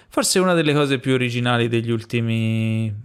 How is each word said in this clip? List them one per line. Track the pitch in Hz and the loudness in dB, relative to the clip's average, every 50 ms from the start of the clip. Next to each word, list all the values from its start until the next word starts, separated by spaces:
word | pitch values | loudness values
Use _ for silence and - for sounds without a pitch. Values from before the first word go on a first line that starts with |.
| _ _ | _ _
Forse | - 311 220 - - 185 | -4 -2 0 0 2 2
una | 180 185 | 2 2
delle | 175 165 156 151 143 | 2 2 2 2 2
cose | 147 143 135 139 127 | 2 2 2 0 -2
più | 131 131 131 | 0 0 0
originali | 123 123 120 117 123 120 123 120 117 117 117 | 0 0 0 -2 -2 0 0 2 2 0 0
degli | 117 117 113 117 | 0 -2 0 0
ultimi | 117 110 107 - 120 117 113 113 113 113 113 113 113 110 110 110 110 110 113 110 104 107 | -2 -4 -4 -4 -4 -2 -2 0 0 0 0 0 0 0 0 -2 -2 -2 -2 -4 -6 -8